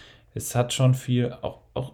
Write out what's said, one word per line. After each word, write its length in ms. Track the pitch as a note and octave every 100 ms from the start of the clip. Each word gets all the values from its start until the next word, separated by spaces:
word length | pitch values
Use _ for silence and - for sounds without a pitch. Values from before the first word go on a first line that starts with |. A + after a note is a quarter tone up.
| - - _
es 200 | A2+ - B2
hat 180 | A#2+
schon 220 | - C3 C3
viel, 360 | - B2 A#2+ B2+
auch, 180 | - - _
auch, 200 | - C3